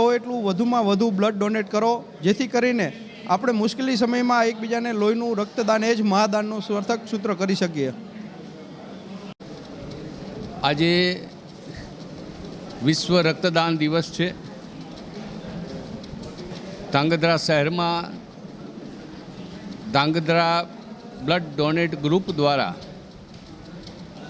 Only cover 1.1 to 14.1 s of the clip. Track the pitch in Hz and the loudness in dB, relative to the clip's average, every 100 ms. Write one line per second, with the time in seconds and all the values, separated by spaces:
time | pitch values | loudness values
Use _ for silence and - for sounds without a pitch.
1.1 | 190 214 202 208 220 208 208 226 233 - | 4 2 2 2 0 2 2 4 2 -4
2.1 | - 165 208 254 240 247 240 156 - - | -2 2 2 2 4 4 4 0 -4 -14
3.1 | - - 190 247 220 214 - 262 226 240 | -8 0 2 4 4 2 2 0 4 4
4.1 | 247 247 240 226 220 226 233 240 214 208 | 4 4 6 4 2 -2 0 0 2 4
5.1 | 233 233 208 208 - 220 220 220 226 214 | 4 2 0 -2 0 4 4 4 4 6
6.1 | 190 214 214 214 214 - 208 202 226 - | 6 4 2 0 -4 -2 -2 0 -2 0
7.1 | 220 208 180 190 196 175 156 131 110 - | -2 0 0 2 2 2 0 -2 -2 -10
8.1 | - - - - - - - - - - | -12 -12 -12 -14 -14 -14 -14 -14 -14 -12
9.1 | - - - - - - - - - - | -12 -12 -14 -14 -14 -14 -12 -12 -10 -10
10.1 | - - - - - 139 151 170 175 180 | -10 -10 -10 -10 -2 0 2 4 4 2
11.1 | 180 - - - - - - - - - | 0 -8 -14 -18 -16 -14 -14 -14 -14 -14
12.1 | - - - - - - - 127 156 - | -14 -14 -12 -12 -12 -12 -2 0 2 4
13.1 | 180 160 151 180 165 165 160 151 165 156 | 4 4 2 2 4 4 2 2 2 0